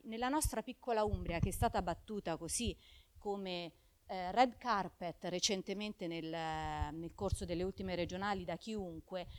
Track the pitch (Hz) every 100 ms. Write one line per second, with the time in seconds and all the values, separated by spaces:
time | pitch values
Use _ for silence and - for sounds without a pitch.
0 | 226 226 247 302 - 220 240 - - 220
1 | 208 185 170 170 190 - 233 220 175 165
2 | - 208 180 165 165 - 226 160 - -
3 | - - 208 202 190 175 170 - - _
4 | - 185 180 208 254 - 247 202 180 -
5 | 175 - 180 175 - 190 208 196 214 -
6 | 175 165 160 165 160 156 156 151 147 160
7 | 165 - 196 - 175 170 185 - 190 175
8 | 170 180 202 190 180 165 226 214 180 160
9 | - 185 170